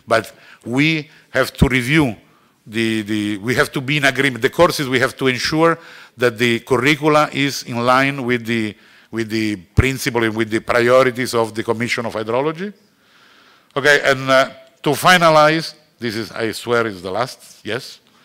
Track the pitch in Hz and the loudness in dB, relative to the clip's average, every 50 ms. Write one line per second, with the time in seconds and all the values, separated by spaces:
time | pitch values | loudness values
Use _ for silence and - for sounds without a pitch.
0 | _ - 117 113 104 - - - - - - - - 113 120 135 151 160 160 156 | _ 0 0 0 0 -2 -10 -20 -20 -20 -20 -16 -10 -4 0 0 2 2 0 -2
1 | 147 156 _ - _ _ - 131 127 - - - 147 135 123 131 120 123 151 160 | -4 -10 _ -20 _ _ -2 -2 -2 -2 0 0 0 2 2 0 0 0 2 2
2 | 151 123 101 - - _ _ _ _ _ _ _ _ 123 104 113 113 110 110 110 | 2 0 -2 -6 -14 _ _ _ _ _ _ _ _ -8 -4 -2 -2 -2 -2 -2
3 | 104 101 110 107 104 104 107 95 98 117 131 139 143 - - 156 131 123 151 151 | -4 -4 -4 -2 -2 -4 -4 -4 -4 -2 -2 0 -2 -2 -2 -6 -4 -4 -2 0
4 | 139 139 127 127 139 143 123 117 117 135 - - 170 170 143 - 147 127 131 123 | 0 0 0 0 0 0 0 0 -2 -2 2 4 2 2 2 0 -4 -2 0 0
5 | 131 123 - - 139 131 127 117 - - 156 156 165 165 165 - - - - - | 0 -2 -2 -2 -2 -2 0 -2 -2 -2 0 2 2 2 2 0 -6 -14 -20 -20
6 | - - _ - 123 123 113 104 123 120 117 113 - - 131 117 120 143 156 135 | -20 -20 _ -2 0 0 0 2 0 2 0 0 0 0 0 2 2 2 2 2
7 | 147 156 151 151 151 143 - 139 139 139 131 - - 131 123 117 120 123 127 131 | 2 2 4 4 2 2 0 -2 -4 -4 -4 -6 -10 -8 -6 -2 0 2 2 2
8 | 135 139 143 139 127 123 123 120 113 110 117 113 110 104 98 _ _ _ _ _ | 2 0 -2 -4 -4 -2 -2 -2 -2 -2 -2 -2 -2 -4 -6 _ _ _ _ _
9 | _ _ - 113 117 107 107 110 110 107 104 92 82 - _ - 127 131 135 123 | _ _ -6 -6 -6 -4 -4 -2 -2 -2 -4 -6 -10 -6 _ 0 0 0 -2 -4
10 | - 143 117 120 113 113 107 110 113 107 110 113 - - 113 120 117 120 127 131 | -4 -4 -2 0 0 0 0 -2 -2 -2 -2 -4 -2 0 0 2 4 4 4 4
11 | 131 127 117 127 127 110 - 117 113 110 104 110 110 - 113 113 120 113 - - | 4 4 0 -2 -4 -2 -2 -2 -2 -2 -4 -4 -4 -4 -4 -4 -4 -4 -4 -4
12 | 117 110 82 107 113 110 113 127 143 156 160 160 190 214 202 _ _ _ _ _ | -6 -6 -6 -6 -4 -4 -2 -2 -2 -4 -6 -8 -10 -12 -14 _ _ _ _ _
13 | _ _ _ _ _ _ _ _ _ _ _ _ _ _ - 139 127 147 143 139 | _ _ _ _ _ _ _ _ _ _ _ _ _ _ -6 0 2 4 4 4
14 | - 147 139 135 135 135 135 131 135 120 - - - - _ _ - - 139 - | 4 2 0 0 2 2 4 4 4 2 -2 -10 -20 -20 _ _ -4 -2 -2 2
15 | - 170 185 180 170 165 156 156 151 151 160 160 156 - - _ _ _ _ - | 4 4 4 6 6 6 6 6 6 4 4 0 -4 -6 -12 _ _ _ _ -10
16 | 117 120 101 113 110 85 - - 113 110 95 - - 117 120 117 113 113 98 90 | -8 -6 -6 -6 -8 -8 -8 -6 -4 -4 -6 -6 -4 -2 0 0 0 0 -4 -8
17 | 87 92 92 104 123 127 - - - - - - - 104 107 120 - - - - | -10 -6 -4 -4 -4 -4 -6 -12 -20 -20 -20 -16 -10 -8 -8 -8 -10 -12 -20 -20
18 | _ _ _ _ _ | _ _ _ _ _